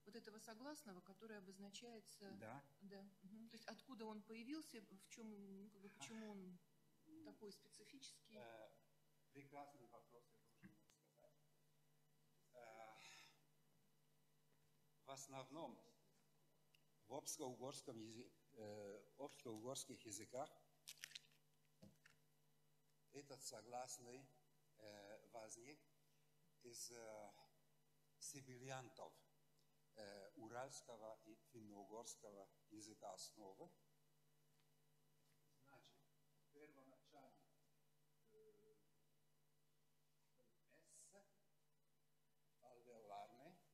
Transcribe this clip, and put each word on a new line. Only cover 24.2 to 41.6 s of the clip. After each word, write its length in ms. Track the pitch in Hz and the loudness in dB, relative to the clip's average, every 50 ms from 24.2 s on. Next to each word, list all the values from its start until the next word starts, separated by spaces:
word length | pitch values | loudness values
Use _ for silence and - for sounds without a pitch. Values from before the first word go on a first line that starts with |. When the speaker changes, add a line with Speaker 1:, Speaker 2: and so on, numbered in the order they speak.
| 139 135 - - - - - - - - - - | -2 -4 -10 -14 -16 -18 -20 -20 -20 -18 -12 -4
Speaker 2:
э, 500 | 110 104 104 104 101 101 107 - 104 104 | -2 -2 0 0 0 0 -2 -2 -2 0
возник 460 | 107 117 110 110 107 113 117 139 151 - - - - - - - - - - - - - - - - - | 2 2 4 4 2 0 0 -4 -4 -4 -8 -16 -18 -20 -20 -20 -20 -18 -18 -18 -18 -18 -18 -18 -16 -4
из, 280 | - 120 120 117 - - | -2 0 2 4 2 4
э, 400 | 120 117 113 110 107 107 104 101 101 - - - - - - - - - - - - - - - - - - | 4 2 2 4 4 2 2 0 -2 -4 -10 -12 -14 -18 -18 -18 -20 -20 -20 -18 -18 -18 -18 -20 -6 0 2
Sibiliantov, 840 | - - 143 123 131 127 120 127 135 135 127 127 107 - - 95 80 - - - - - - - - - - - - - - - - - | 2 2 2 0 0 -2 2 4 6 6 6 6 2 0 0 0 -2 -2 -6 -14 -16 -18 -20 -20 -18 -20 -20 -20 -20 -20 -20 -20 -10 -2
eh, 360 | 110 107 101 101 101 95 101 - | 0 0 2 2 0 -2 -2 -2
Uralskого 840 | - 113 110 117 120 131 143 143 - - - 120 107 110 110 110 107 - | -2 0 4 6 6 6 6 4 0 0 0 -2 0 2 0 0 0 -4
и 100 | 110 110 - - - | -8 -8 -8 -10 -8
Финно-Угорского 960 | 127 120 107 104 104 101 101 95 107 113 120 - - - - 107 101 101 98 95 - - - - | -6 -4 -2 -2 -2 -2 0 2 2 2 4 2 0 0 -2 -4 -2 -2 -4 -4 -8 -18 -12 -6
языка 420 | 107 107 104 107 104 - 110 101 92 | -4 -2 -2 -2 -4 0 2 2 2
основы. 560 | 95 - - - 107 107 95 95 - 165 170 - - - - - - - - - - - - - - - - - - - - - - - - - - - - - - - - - - - - - - | 2 0 -2 0 -2 -2 -2 -2 -2 -4 -4 -6 -12 -18 -18 -20 -20 -20 -20 -20 -20 -20 -20 -20 -18 -18 -18 -18 -20 -20 -20 -20 -20 -20 -20 -20 -20 -20 -20 -20 -20 -18 -20 -20 -20 -20 -20 -18 -16
Значит, 340 | 127 139 - - - - - - - - - - - - - - - - | -14 -12 -12 -10 -10 -12 -12 -14 -16 -18 -18 -20 -20 -20 -20 -20 -20 -10
первоначально, 960 | - 143 151 151 143 135 131 135 - - - - - - - 247 - - - - - - - - - - - - - - - - - - - 440 | -6 -6 -6 -4 -6 -8 -8 -10 -10 -12 -12 -8 -8 -6 -6 -6 -8 -12 -16 -18 -18 -20 -20 -20 -20 -20 -20 -20 -20 -20 -20 -20 -20 -20 -18 -14
э, 440 | 440 440 440 440 415 415 427 440 427 - - - - - - - - - - - - - - - - - - - - - - - - - - - - - - - - 254 247 - - - - - 151 151 165 - - - | -12 -10 -10 -10 -10 -12 -12 -12 -14 -14 -16 -16 -18 -18 -20 -20 -20 -20 -20 -20 -20 -20 -20 -20 -20 -20 -20 -20 -20 -20 -20 -20 -20 -20 -20 -20 -20 -20 -20 -20 -18 -18 -18 -16 -16 -18 -18 -16 -16 -14 -12 -8 -6 -6
с 160 | - - 190 202 196 - - - - - - - | -6 -4 -6 -8 -10 -12 -16 -20 -20 -20 -20 -20